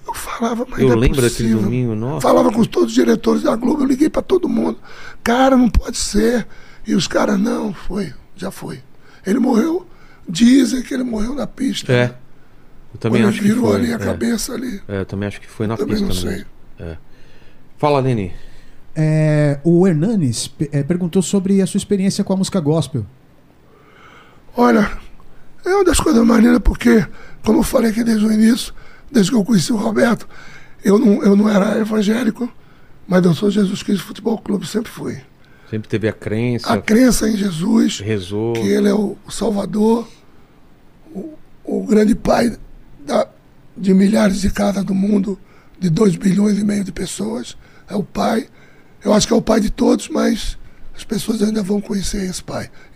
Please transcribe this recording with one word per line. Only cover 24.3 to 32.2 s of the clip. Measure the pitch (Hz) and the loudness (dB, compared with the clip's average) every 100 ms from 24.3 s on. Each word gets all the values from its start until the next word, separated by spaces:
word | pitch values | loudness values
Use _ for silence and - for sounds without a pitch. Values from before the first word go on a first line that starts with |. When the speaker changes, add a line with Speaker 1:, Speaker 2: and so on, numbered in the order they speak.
| - - - | -20 -8 2
Speaker 1:
Olha, | 240 226 208 - - - - - - - 349 | 4 4 2 -4 -12 -18 -18 -16 -16 -8 0
é | |
uma | 403 | 2
das | 359 - | 4 2
coisas | 320 233 233 | 2 4 4
maneiras, | 226 240 240 | 6 6 4
porque, | - - 240 226 156 - - - | 2 2 4 4 2 -8 -16 -4
como | 226 247 | 0 2
eu | |
falei | - - 226 | 2 2 2
aqui | 208 | 0
desde | 233 214 214 | 0 2 2
o | |
início, | 214 220 - - - - - - | 4 4 4 -2 -12 -16 -20 0
desde | 240 185 | 2 4
que | 240 | 2
eu | 185 | 4
conheci | 208 143 | 2 2
o | 220 | -2
Roberto, | 226 226 240 214 - - - - - - | 0 2 2 2 -4 -16 -18 -18 -20 -4
eu | 214 202 | 2 4
não, | 214 202 | 4 4
eu | 202 202 | 4 4
não | 214 | 4
era | 202 220 220 | 2 2 0
evangélico, | 220 220 196 226 | 0 0 0 0